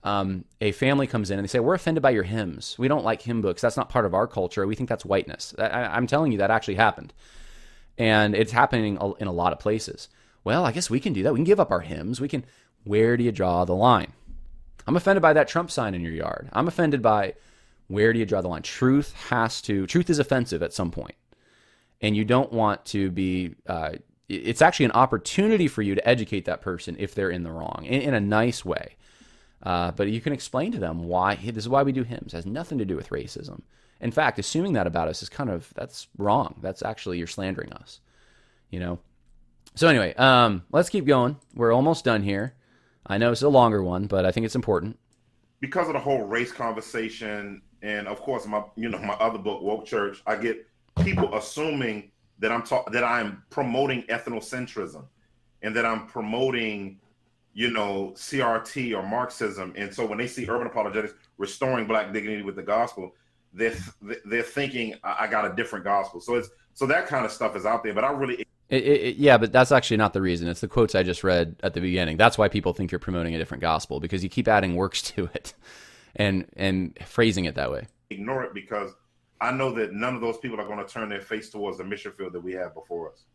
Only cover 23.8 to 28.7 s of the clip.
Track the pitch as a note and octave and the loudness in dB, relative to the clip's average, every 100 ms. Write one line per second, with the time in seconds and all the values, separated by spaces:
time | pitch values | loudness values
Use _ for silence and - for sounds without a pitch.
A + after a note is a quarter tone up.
23.8 | D#2 D#2 - _ _ F#2+ E2 A#2 D#3+ - | -4 -8 -16 _ _ -6 -4 4 4 6
24.8 | B2+ A2+ C3 A2+ - - G#3 G#3+ D#3+ - | 2 4 4 2 -2 0 4 4 2 0
25.8 | G#2 F#2+ - B2 A2 G2+ - F#2 - F2 | 0 0 4 2 2 -4 -4 -6 -4 -8
26.8 | - E2+ F#2+ - F#2+ F2 E2 E2 D#2+ - | -8 -6 -6 -2 -2 -2 -6 -6 -8 -8
27.8 | C#2 C3 C#3+ B2 G2+ G#2+ A#2+ - F#2 | -2 -2 2 2 4 4 2 0 -4